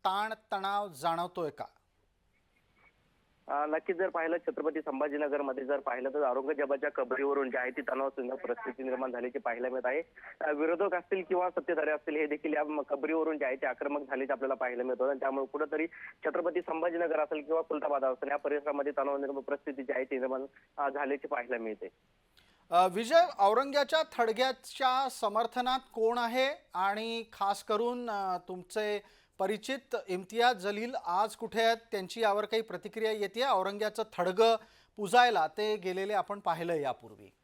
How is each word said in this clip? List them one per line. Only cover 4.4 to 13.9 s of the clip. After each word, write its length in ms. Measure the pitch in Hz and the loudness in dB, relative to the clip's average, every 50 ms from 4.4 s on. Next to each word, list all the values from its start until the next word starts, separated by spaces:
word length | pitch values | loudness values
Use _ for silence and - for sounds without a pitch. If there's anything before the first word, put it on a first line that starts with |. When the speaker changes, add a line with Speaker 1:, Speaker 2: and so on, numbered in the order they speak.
| - - 131 - 147 160 147 156 | -2 -4 -4 -2 -4 -2 -2 -2
Speaker 2:
संभाजीनगरमध्ये 840 | 151 156 135 131 147 147 143 147 151 143 143 143 143 139 131 135 131 | -6 -4 -2 -2 -2 -2 0 -2 0 0 0 0 0 -2 -2 -4 -2
जर 160 | 127 143 135 | -2 -2 -2
पाहिलं 280 | 131 135 123 127 127 135 | 0 -4 -4 -2 -4 -2
तर 220 | 135 147 147 127 | 0 2 2 4
औरंगजेबाच्या 600 | 123 131 131 139 156 139 143 135 143 135 147 147 | 2 2 0 0 0 0 2 0 2 0 0 -2
कबरीवरून 600 | - - 131 120 135 139 139 139 143 139 135 127 | 0 -2 0 0 0 2 2 2 2 2 2 2
जे 80 | 120 131 | 0 0
आहे, 120 | 123 127 | -2 -2
ती 120 | 127 147 | -4 -4
तणावपूर्ण 520 | 131 - 131 131 135 135 - - 127 123 131 | -4 -2 -2 0 0 -2 -2 -2 -4 -4 -4
परिस्थिती 480 | 131 - 120 120 120 127 135 120 - | -4 -2 -4 -4 -2 -4 -8 -6 -4
निर्माण 300 | 131 131 127 127 135 127 | -4 -4 -2 -2 -2 -4
झाल्याची 260 | 123 120 120 127 123 139 | -2 -4 -4 -4 -4 -4
पाहायला 300 | - 123 117 120 123 127 | -4 -2 -2 -2 -2 -2
मिळत 180 | 127 131 120 | -2 -2 0
आहे. 160 | 123 135 156 165 _ _ - - - - _ | 0 0 0 -4 _ _ -20 -18 -18 -10 _
अ, 100 | - 151 | -2 -2
विरोधक 440 | 147 143 156 160 175 160 202 196 180 | 0 2 2 2 2 2 2 0 0
असतील 280 | 175 175 _ 202 190 180 - | -2 -2 _ -2 -2 0 0
किंवा 220 | 190 180 180 180 | 0 0 0 0
सत्ताधारी 400 | - 175 139 - 170 156 151 151 | -2 -2 -2 0 0 0 2 0
असतील, 260 | 151 151 _ 165 151 | 0 -2 _ -2 0
हे 100 | 151 156 | 0 0
देखील 280 | 147 147 147 - 156 151 | 0 -2 -2 -2 0 0
या 100 | 151 151 | 0 0
म-, 160 | 147 151 151 | 0 -2 -4
कबरीवरून 580 | 135 - 143 139 143 151 160 160 156 160 156 147 | -2 -2 -2 -2 0 0 0 2 2 0 0 0
जे 60 | 143 | 0
आहे, 120 | 131 131 | -2 -2
ते 100 | 135 - | -2 -2
आक्रमक 420 | 135 123 - 143 143 | -4 -2 -2 -4 -2